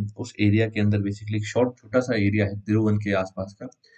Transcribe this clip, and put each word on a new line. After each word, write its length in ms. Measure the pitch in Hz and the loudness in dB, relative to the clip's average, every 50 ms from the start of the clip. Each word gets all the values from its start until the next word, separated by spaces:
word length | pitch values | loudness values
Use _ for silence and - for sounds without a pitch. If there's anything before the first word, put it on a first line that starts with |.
| 104 - - | -4 -6 -8
उस 180 | - 104 - - - | -10 -12 -10 -2 0
area 280 | 104 104 104 113 113 110 | 2 4 4 4 2 0
के 120 | 110 107 | 0 0
अंदर 180 | 104 104 107 101 | 2 2 2 0
basically 360 | 101 101 101 104 - 104 104 | 0 -4 -6 -8 -6 -6 -4
एक 100 | 104 104 | -4 -4
शॉर्ट, 300 | - - 117 127 123 - - | -2 0 0 0 0 0 -6
छोटा 220 | - 107 - 127 | -10 -2 0 0
सा 160 | 123 135 117 | 0 2 0
area 300 | 107 101 101 104 110 104 | 2 2 2 2 2 0
है 140 | 98 101 101 | 0 -2 -6
Thiruvann 380 | - 104 107 110 110 107 104 104 | -2 0 0 2 2 2 0 0
के 140 | 101 101 98 | 0 0 0
आसपास 400 | 95 92 92 - 92 95 98 - - | -2 -2 -4 -6 -10 -10 -10 -12 -14
का, 100 | 127 127 - _ _ _ _ | -18 -18 -18 _ _ _ _